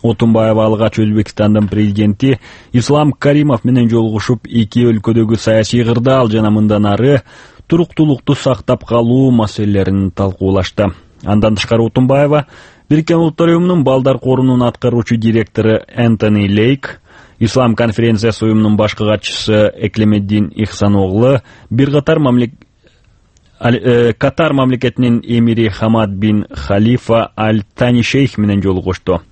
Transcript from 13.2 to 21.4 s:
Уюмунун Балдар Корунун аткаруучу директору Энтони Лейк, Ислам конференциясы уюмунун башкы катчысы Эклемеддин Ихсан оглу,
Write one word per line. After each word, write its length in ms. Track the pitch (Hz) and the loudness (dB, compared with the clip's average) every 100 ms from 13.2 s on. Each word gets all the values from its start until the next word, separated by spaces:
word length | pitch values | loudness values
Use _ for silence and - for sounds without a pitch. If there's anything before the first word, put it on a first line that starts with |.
| 165 151 170 | 0 0 0
Уюмунун 340 | 170 180 175 | 2 2 0
Балдар 380 | 135 131 131 131 | 2 0 0 -2
Корунун 420 | 131 127 131 123 | 0 0 2 2
аткаруучу 540 | 120 - 123 120 - 117 | 0 -2 -2 -2 -2 -2
директору 640 | 113 113 104 - 110 110 - | 0 0 -2 -2 0 0 -2
Энтони 580 | - 120 110 107 104 101 | -2 0 2 0 0 0
Лейк, 540 | 104 113 139 - - _ - - _ | 2 0 0 -6 -18 _ -20 -20 _
Ислам 340 | 113 131 123 | -2 0 0
конференциясы 720 | 110 117 104 117 107 113 101 | 0 -2 0 0 0 -2 -2
уюмунун 320 | 110 107 107 107 | 0 2 2 2
башкы 280 | 104 - | 0 -2
катчысы 680 | 107 107 - - - 107 104 - | -2 -2 -4 -8 -2 2 0 -2
Эклемеддин 760 | 107 - 107 104 101 107 98 | -6 0 0 0 0 -2 -2
Ихсан 400 | - 107 - 104 | -4 -6 -2 0
оглу, 460 | 101 95 98 127 135 | 0 0 0 2 0